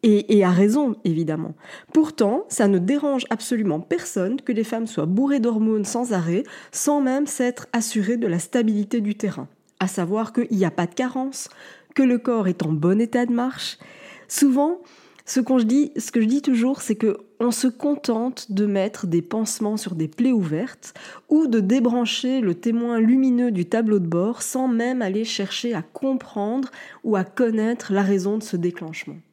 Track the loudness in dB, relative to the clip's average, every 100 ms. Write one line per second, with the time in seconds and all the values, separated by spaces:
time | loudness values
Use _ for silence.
0 | 6 4 4 4 6 6 4 4 0 -2
1 | -2 0 -2 -4 -6 -12 -18 -20 0 2
2 | 2 2 2 2 -4 0 4 4 2 0
3 | 0 -2 -2 -6 -2 -2 0 -2 -2 -6
4 | -4 -4 -2 -4 -2 -2 -2 -4 -4 -4
5 | 0 2 2 2 2 2 2 0 -2 -4
6 | -2 -2 0 -2 -4 -14 -12 -4 0 2
7 | 2 0 -2 -2 -2 -2 -6 -4 -2 -2
8 | -2 -2 0 -2 -2 0 2 0 -2 -2
9 | -4 -4 -6 -6 -12 _ _ _ -4 -2
10 | -2 -2 -2 -2 0 0 0 0 -4 -2
11 | -4 -4 -6 -8 -16 -18 -20 -20 _ 2
12 | 2 2 0 0 0 0 -2 0 2 2
13 | 2 0 0 0 -2 -6 -12 -12 -20 -20
14 | -20 -20 -10 2 4 4 2 -2 -8 -20
15 | -20 -20 -4 -2 2 2 4 2 2 -4
16 | -2 0 2 2 2 2 2 -2 -4 0
17 | 0 -2 -10 _ -2 2 -2 0 -2 -2
18 | 0 -2 -2 -6 -4 0 0 2 -2 -2
19 | 0 0 0 -4 -4 -2 -2 -2 -4 -4
20 | -6 0 2 2 0 -4 -6 -10 -20 -20
21 | -20 -20 _ 2 4 2 4 4 4 2
22 | 0 -2 -2 0 0 0 -2 -2 0 2
23 | 4 4 4 2 2 0 0 0 2 2
24 | 2 0 0 -4 -6 -2 0 0 0 -2
25 | -2 -2 -4 -4 -6 -4 -4 -4 -8 -6
26 | -2 -2 -4 -6 -4 -4 -6 -10 -20 -10
27 | -2 -2 -2 -2 0 2 0 -2 -2 0
28 | 2 0 0 -4 -4 -4 -4 -4 -12 -12
29 | -14 -16 _